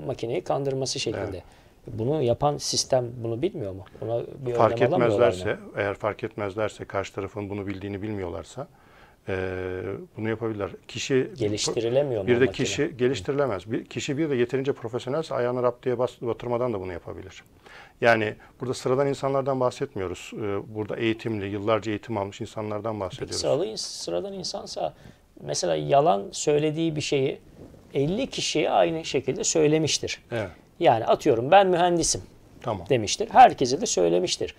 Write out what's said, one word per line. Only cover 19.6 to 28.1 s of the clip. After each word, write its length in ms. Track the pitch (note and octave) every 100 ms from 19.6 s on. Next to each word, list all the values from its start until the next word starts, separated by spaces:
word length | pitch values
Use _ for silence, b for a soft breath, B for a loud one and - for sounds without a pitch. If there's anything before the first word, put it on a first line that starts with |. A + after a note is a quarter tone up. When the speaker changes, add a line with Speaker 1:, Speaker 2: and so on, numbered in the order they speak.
| B2 - C3+ G#2 F#2 F2+ -
Speaker 2:
E, 420 | A3 G#2 G2+ - G#2+
burada 220 | G2+ -
eğitimli, 480 | A#2 A2 A#2 G#2+ G2
yıllarca 460 | G2+ G2+ A2 G#2
eğitim 260 | G#2 - G#2+
almış 240 | G2 -
insanlardan 520 | G#2 - G#2+ G#2 G#2+
Speaker 1:
Peki 60 | G#2+
Speaker 2:
bahsediyoruz. 360 | F#2 - F#2 F#2
Speaker 1:
sıralı 300 | D3+ C3+ G#3
ins-, 120 | G#3 - -
sıradan 300 | - F3 G3
insansa 600 | G3 E3 - - - A2 - B B B -
mesela 340 | C#3+ D3 F3+ D#3+
yalan 500 | D3 C#3 D#3 G3+ G3
söylediği 640 | - - D3 D#3 D3+ E3 D3+
bir 60 |
şeyi 380 | - C#3+ C3+ - - - - - -
elli 340 | C#3+ C#3+